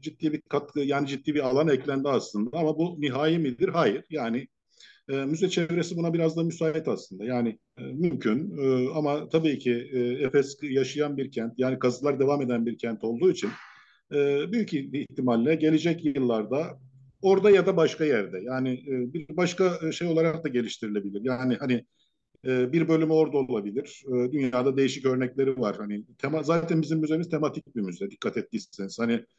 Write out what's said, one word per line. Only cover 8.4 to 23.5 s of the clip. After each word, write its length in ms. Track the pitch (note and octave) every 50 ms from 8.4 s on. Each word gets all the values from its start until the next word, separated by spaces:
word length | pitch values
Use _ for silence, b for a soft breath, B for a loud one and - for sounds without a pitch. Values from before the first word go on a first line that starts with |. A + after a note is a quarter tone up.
| E3+ G3+ E3+
E, 320 | D3 C#3 C3 C3 B2+ B2+ C3
ama 400 | D#3+ D#3 D3+ C#3+ D3 D3+ D3+ -
tabii 300 | - D#3+ D#3+ D#3 C3 A#2+
ki, 300 | - B2 A#2+ A#2+ A#2+ - C3+
e, 60 | B2
Efes 580 | A#2+ A#2+ B2+ C#3+ C#3+ C3 - C#3+ C#3 C3+ - -
yaşayan 560 | D3+ C#3+ C3 C3+ C3 C3+ C#3+ D3 D3 D3 C#3+
bir 140 | C3+ C3 B2
kent, 220 | - A#2+ A2+ A#2 -
yani 220 | B2+ B2+ B2+ C3 B2+
kazılar 400 | - B2 A#2+ - C3+ D#3 D#3+ -
devam 220 | C3+ C#3 D3 C#3+
eden 240 | C3+ B2 A#2+ A#2 A#2
bir 120 | A#2+ A2
kent 260 | - - A#2 A2 - -
olduğu 280 | A2+ A#2 A#2+ F3 F#3+
için, 180 | - - - - B B B B B B B B B B B - D3
e, 380 | C#3+ C#3+ C#3+ C#3 C#3+ D3+ F3+
büyük 200 | A3 A#3+ G3+ -
bir 280 | E3 C#3 C3+ C#3 - D3
ihtimalle 560 | B2 - - - B2+ B2+ A#2 A2+ A#2 D3+ D#3+
gelecek 500 | D3+ D#3 D#3 D#3 D3+ C#3+ E3+ D#3+ E3+ E3
yıllarda 760 | D3 C3+ C#3 C3 A#2+ A2+ A2 G#2 G2+ B2+ D3 E3+ F3 - - - - - - - - _ _
orada 280 | - F#3+ G3 F#3+ F3+ G#3+
ya 160 | G3 F#3 E3+
da 120 | G3 F3+
başka 280 | E3 D#3+ - - - D#3+
yerde, 340 | D3+ B2+ G#2+ G2 F2 F2+ F#2 G2+
yani, 260 | B2 B2+ C3 C3 C3 B2+ B2+ -
e, 260 | C#3+ C3 B2+ B2 B2 D#3
bir 240 | E3+ D3 - D3+
başka, 420 | E3+ F3+ F3 - - F#3 F3+ F3 E3 D#3+
e, 40 | D#3+
şey 160 | - - F3
olarak 360 | E3+ D#3+ D#3+ E3 E3 D#3 D#3+ E3
da 60 | C#3+
geliştirilebilir. 720 | B2 B2 A2+ G#2 - - A2+ G#2+ G#2 G#2 G2 G2 G2 G2+ A2+
Yani 320 | C3 B2+ A#2+ C3 B2+ A#2+
hani, 300 | - - B2+ B2 A#2 - _ _ _ _ _ _ _ _ _ _ _ -
e, 280 | C3 B2+ B2+ B2+ B2+ D3+
bir 140 | E3 D#3
bölümü 260 | D3 D#3+ D#3+ D#3+ D#3 D#3+
orada 240 | D#3+ D#3 C#3 D3
olabilir. 640 | C#3 C3 B2